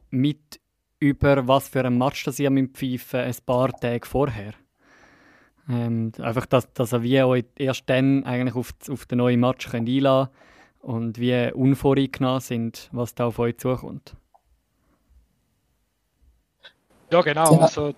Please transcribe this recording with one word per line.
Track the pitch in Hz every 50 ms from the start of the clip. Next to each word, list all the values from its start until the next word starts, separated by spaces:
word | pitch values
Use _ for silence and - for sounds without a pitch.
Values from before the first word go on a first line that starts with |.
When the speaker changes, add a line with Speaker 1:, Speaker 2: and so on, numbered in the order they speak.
| _ _
Speaker 1:
mit | - 127 135 147 147 - _ _ - - _ _ _ _ _ _ _ _
über | 151 143 139 - - 143 139 135 127 123
was | 135 135 - -
für | - 135 127
ein | 127 123 123
Match | 127 143 139 - -
das | 156 131 -
ihr | 143 139
mit | 135 135 131 127 - -
pfeifen | 139 131 127 120 - - - 127
ein | 123 127 117 - -
paar | - 127 123 131 127
Tage | 123 - - 120 120 117 - -
vorher? | - 127 143 143 113 113 98 104 - - _ _ _ _ _ _ _ _ _ _ _ _ _ _ _ _ _ _ _ _ _ -
Ähm, | 123 120 117 117 117 113 113 113 110 -
einfach, | - 117 110 127 -
dass, | - - 127 - - _
dass | - 127 113 123
ihr | 120 117
wie | 120 131 135 131
euch | 127 127 127 117 - _
erst | - 143 131 131 - - -
dann | - 131 131 135 139 139 -
eigentlich | - 123 123 127 127 110
auf, | 127 117 - - - - -
auf | 139 113 -
den | - 127 120
neuen | 123 123 123 120
Match | 123 127 131 - - -
könnt | - 117 117 117
einlassen | 127 135 135 139 131 131 135 131 - _ _ _ - - - _ _ _
und | - - 120 113 117 117 107 117
wie | 120 123 123 123 120 117
unvoreingenommen | - - 131 135 139 - - 143 135 135 139 131 - - 139 127 131 131
sind, | 127 - 123 117 113 113 - - - -
was | - 120 123 110 -
da | - 123 120
auf | 113 -
euch | 120 120 117 -
zukommt. | - 127 127 117 - - - 143 - - - - _ _ _ _ _ _ _ _ _ _ _ _ _ _ _ _ _ _ _ _ _ _ _ _ _ _ _ _ _ _ _ _ _ _ _ _ _ _ _ _ _ _ _ _ _ _ _ _ _ - _ _ _ _ _ _ _ _
Speaker 2:
Ja, | 160 175
genau. | 170 151 147 151 165 160 160
Speaker 3:
Ja. | 160
Speaker 2:
Also, | 160 160 - 156 147 147 143